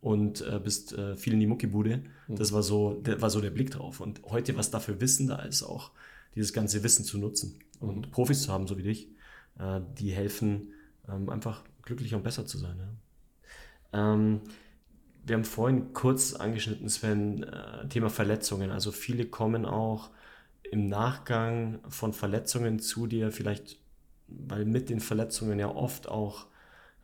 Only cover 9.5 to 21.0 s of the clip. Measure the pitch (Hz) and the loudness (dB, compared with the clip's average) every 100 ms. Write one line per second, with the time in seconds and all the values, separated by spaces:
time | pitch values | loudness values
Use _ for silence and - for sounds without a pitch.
9.5 | - 95 95 92 - 104 95 101 - 107 | -8 -4 -4 -4 -4 -2 0 -2 2 2
10.5 | 101 - - - _ - 98 98 107 113 | 2 -2 -16 -20 _ -8 -4 -2 -4 -4
11.5 | - - - - 123 107 107 104 - - | -8 -12 -16 -10 -6 -2 -2 -2 -4 -6
12.5 | 95 90 90 95 110 - _ - _ - | -6 -6 -6 -8 -12 -16 _ -20 _ -20
13.5 | - - - - 104 107 107 107 107 - | -20 -20 -20 -4 2 4 6 6 4 -2
14.5 | - - - _ - - - - 113 110 | -18 -20 -20 _ -20 -20 -12 -2 0 0
15.5 | - 123 127 - - 127 131 - - 107 | 2 4 4 2 2 4 4 2 -2 -2
16.5 | 110 110 104 104 - 110 104 104 101 - | -2 -2 -4 -4 -2 2 2 2 -2 -6
17.5 | - 53 - 139 120 110 - 104 107 - | -10 -12 -10 -2 0 2 2 2 2 0
18.5 | 98 95 98 104 - - 120 117 - 110 | -2 -2 -2 -2 -4 -2 -2 -2 0 0
19.5 | 113 104 107 110 110 - - - - - | 2 0 0 0 -2 -6 -20 -20 -20 -20
20.5 | _ - 104 101 101 | _ -2 0 2 2